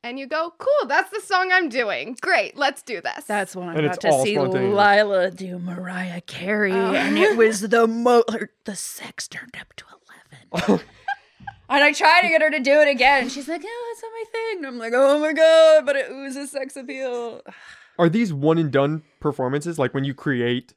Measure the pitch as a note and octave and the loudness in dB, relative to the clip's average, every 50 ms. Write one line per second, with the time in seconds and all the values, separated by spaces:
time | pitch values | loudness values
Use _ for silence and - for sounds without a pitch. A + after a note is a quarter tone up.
0 | - A#3+ B3 C4+ C4+ B3+ D4+ D#4 D#4+ E4+ _ _ - C5 C#5+ D5 B4 A#3 C#4 D#4+ | -12 -12 -12 -12 -10 -6 -4 -4 -4 -6 _ _ -2 0 0 0 0 0 0 0
1 | G4 - - G#4+ - - G4 F#4 F#4 F#4 F4+ F#4 F4+ D4 A3 C4 A#3+ G#3 F3+ B2 | 0 -2 -6 -12 -6 -2 0 0 2 2 2 2 0 0 -2 -2 -2 -2 -2 -6
2 | C#3 G#3 C4 - - F4+ F#4 - G3 - - - C#4 C4+ C#4 - - - A#3 F3 | -6 -10 -12 -8 -2 0 0 0 0 -2 -4 -2 -2 -2 -2 -4 -12 -10 -10 -8
3 | - - - - G3 - G#3 G#3 F#3+ F3+ - F#3 F3+ F3 E3 D#3 D#3 C#3+ F3+ F3 | -8 -8 -10 -10 -10 -6 -4 -4 -4 -6 -8 -12 -10 -6 -4 -2 -2 -2 -2 -2
4 | - E3+ D3+ C3 C3+ C#3 G#3 - C#3 B2+ - C3 - - G#3 G3+ G3+ G3+ G3+ G#3 | 0 2 2 2 2 2 0 0 0 0 0 0 0 0 2 4 4 6 6 4
5 | G#3+ G3+ G3+ F#3 F3+ F#3+ F3 - F#3+ F3+ F3+ F3+ F3 F3+ F3 F3 F#3 F3+ F#3 F3+ | 4 2 2 0 0 0 -4 -8 -12 -10 -10 -10 -8 -8 -8 -10 -10 -10 -8 -8
6 | F#3 F3+ F3 F3 - - - C3+ F3 F#3 G#3+ G#3+ G#3 G3 F#3 F#3+ G3 F#3+ - - | -8 -8 -10 -12 -14 -14 -14 -10 -6 -4 -2 0 0 0 0 0 0 0 0 0
7 | - C#4 D4 D#4 F4+ G#4+ G#4 A#3 A3+ A3 A3 G3 G3 G#3+ A#3 A#3 A#3 A3+ A3+ A#3 | 0 0 2 4 4 4 4 4 4 4 4 0 -2 0 2 2 2 2 0 0
8 | A#3 B3 B3 A#3 A3+ - G#3+ A3+ A3 - _ _ _ - G3+ F3+ - - - - | 2 4 4 4 4 2 -2 -6 -8 -10 _ _ _ -14 -12 -12 -12 -14 -14 -14
9 | - - - - - - - - - - - - - _ _ - - _ - _ | -16 -16 -14 -14 -14 -14 -14 -16 -16 -16 -18 -20 -20 _ _ -20 -20 _ -20 _
10 | _ _ - - _ _ - C3+ _ _ - E3 - G3 G3+ F3 - - _ - | _ _ -20 -20 _ _ -20 -20 _ _ -6 -4 0 0 0 0 0 -8 _ -14
11 | _ - G5+ - _ _ _ _ - - - _ _ _ B3+ C#4 C#4+ C#4+ D4+ - | _ -8 -8 -8 _ _ _ _ -20 -20 -20 _ _ _ 2 4 4 4 2 4
12 | F#4+ D#4 E4 F4 F#4 F4 D#4+ D#4+ D4+ D#4 C#4+ D4+ B3+ C#4 C#4 D4+ D4+ C#4+ C#4 A#3+ | 4 6 6 6 4 4 2 2 2 2 0 0 2 4 4 6 6 4 4 4
13 | B3 C4 C#4+ C4+ B3 C4+ C4 C#4 C4+ C#4+ E4 F4 - G#4 A#4 A#4+ A#4+ A#4 A#4 A#4 | 4 4 4 4 0 -2 -8 -12 -10 -10 -10 -10 -10 -12 -12 -10 -10 -10 -12 -12
14 | - A4+ A4 A#4 A4 _ _ A4+ A4+ A4+ G#4+ F#4+ D#4 C4+ B3 A#3+ A3+ A3+ A#3 B3 | -14 -16 -12 -14 -14 _ _ -8 -8 -8 -8 -8 -10 -12 -10 -10 -8 -2 2 4
15 | C4+ C#4 C#4+ D4+ D4+ D#4 D#4+ D#4 D#4+ D#4+ D#4+ D#4+ D#4+ D#4+ D#4 D#4 C#4 C4 C#4+ C#4 | 4 4 4 2 0 -2 2 4 4 6 8 8 8 8 6 6 4 2 -2 -2
16 | - - B3+ C4+ C#4 C#4 C4 C#4 C#4+ C4+ - C#4 C4+ C4 - C#4 C4 B3 C#4 C4 | -2 -6 -8 -12 -12 -12 -10 -12 -12 -10 -10 -10 -10 -10 -12 -16 -14 -12 -12 -10
17 | C4+ C4+ B3 A#3+ A#3+ A#3 A3 - - - - - - - - - - _ _ - | -8 -8 -8 -8 -8 -10 -12 -16 -18 -20 -20 -20 -20 -20 -20 -20 -20 _ _ 2
18 | F3+ E3+ D#3+ A3+ A#3+ G3+ D#3 C#3 C#3 D#3 D#3+ E3 E3 D3 B2 C#3 C#3 C#3+ D#3 D#3+ | 2 2 4 2 0 -2 -2 -2 0 2 2 2 0 2 2 2 2 2 -2 -6
19 | D3+ _ _ _ - D3+ C3+ - C3 B2+ C3+ D3 D3 E3+ E3+ D#3 C#3 - - C3+ | -8 _ _ _ -6 -6 -4 -2 -4 -4 -4 -4 -6 -6 -4 -2 -2 -2 -2 -4
20 | C3+ C#3 C3+ - - D#3 C3+ B2 A#2+ A#2+ B2 B2 B2 _ _ | -4 -4 -6 -6 -4 -4 -2 0 0 0 -2 -2 -4 _ _